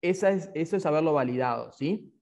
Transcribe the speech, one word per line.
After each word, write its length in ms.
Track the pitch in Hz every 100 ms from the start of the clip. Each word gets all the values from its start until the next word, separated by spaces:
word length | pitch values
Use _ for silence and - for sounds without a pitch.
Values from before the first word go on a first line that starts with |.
esa 280 | 175 185 196
es, 200 | 196 -
eso 220 | 151 160 196
es 80 | 175
haberlo 260 | 151 160
validado, 580 | 147 127 123 127 117 117
¿sí? 420 | - 139 208 - _